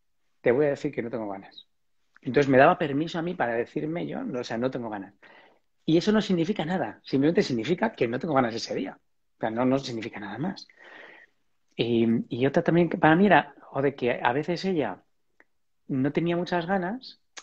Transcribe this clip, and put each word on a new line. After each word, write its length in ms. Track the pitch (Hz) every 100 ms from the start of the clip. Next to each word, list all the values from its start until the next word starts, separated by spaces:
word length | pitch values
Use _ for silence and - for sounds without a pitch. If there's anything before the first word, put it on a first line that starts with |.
| _ _ _ _
te 100 | 123
voy 140 | 127 147
a 40 |
decir 220 | 139 147
que 100 | -
no 80 | 117
tengo 180 | 120 104
ganas". 400 | 98 98 - - _ _ _ _ _
Entonces 280 | 135 127 139
me 80 | 127
daba 200 | 147 180
permiso 400 | 151 139 165 170
a 40 |
mí 120 | 170
para 200 | 175 120
decirme 520 | 117 117 151 156 170 147
yo, 160 | 147
no, 160 | - 123
o 40 |
sea, 140 | 120 117
"No 120 | 131
tengo 200 | 135 117
ganas". 240 | 104 98 _ - - - _ _ _ -
Y 120 | 165
eso 140 | 208
no 100 | 214
significa 420 | 202 175 165 208
nada, 360 | 151 185 113 -
simplemente 380 | - 135 147 175
significa 500 | - 120 113 180 -
que 140 | - 123
no 100 | 127
tengo 160 | 175
ganas 200 | 135 117
ese 200 | 110 -
día. 240 | 131 95 - _ _ _ _
O 20 |
sea, 100 | 113
no, 140 | 113 127
no 120 | 135
significa 420 | 135 113 110 -
nada 180 | 101 107
más. 300 | 180 - - _ - - - - - _ _ _ _ -
Y, 300 | 117 117 113 113 -
y 180 | 120 135
otra 160 | 170
también 260 | 170 170 170
que 100 | 185
para 180 | 156 160
mí 100 | 202
era, 280 | 151 - - -
o 100 | 139
de 120 | 139
que 260 | 139 120 -
a 100 | 127
veces 320 | 131 156 170
ella 380 | 190 170 110 90 _ _ _ _ _ _ _ _ -
no 240 | 135 143
tenía 240 | 165 170 170
muchas 300 | 175 175 165
ganas, 540 | 196 175 254 - - _ -